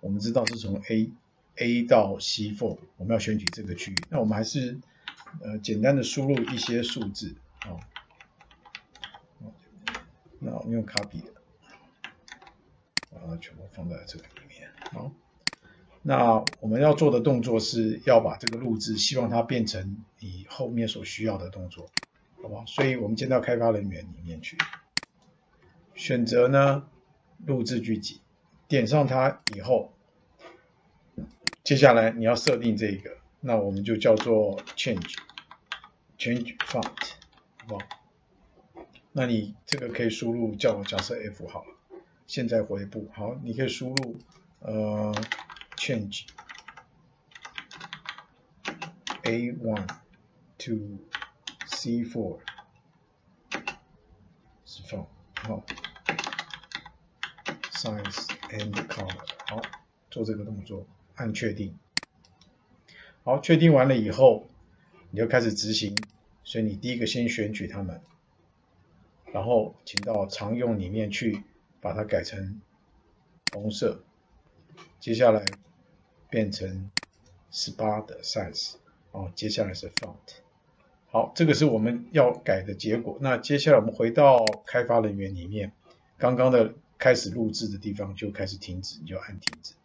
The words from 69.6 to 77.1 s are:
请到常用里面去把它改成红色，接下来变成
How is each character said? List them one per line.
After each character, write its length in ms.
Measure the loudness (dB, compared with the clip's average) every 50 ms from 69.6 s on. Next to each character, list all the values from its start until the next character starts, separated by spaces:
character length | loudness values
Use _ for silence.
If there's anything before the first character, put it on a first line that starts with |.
| 4 2 -4 -14 _
请 160 | -6 -6 -4
到 260 | -2 0 0 0 0 -2
常 280 | -4 -8 -4 -4 -2
用 220 | -2 0 0 0 0
里 120 | -2 -2
面 200 | -2 -2 -2 -2
去 340 | -4 -2 -2 -2 -2 -2 -6 -14 _ _ _ _ _ _
把 140 | -8 -6 -4
它 100 | -4 -4
改 180 | 0 0 -2 -2
成 360 | -2 -8 -8 -8 -8 -8 -12 -14 _ _ _ _ _ _ _ _ _ _ _ _ _ _ _ _ -6 -6
红 180 | -4 -6 -6
色， 320 | -4 -2 -2 -2 -2 -4 -12 _ _ _ _ _ _ _ _ _ _ _ _ _ -20 -20 -20 -20 _ _
接 140 | -6 -4 0
下 180 | 4 6 6
来 140 | 6 4 2 -2 -8 -8 _ _ _ _ _ _ _ _ _ _ _ _ _ _
变 220 | -2 0 0 0
成 400 | -2 -6 -8 -8 -6 -8 -10 -6 -6 -8 -8 _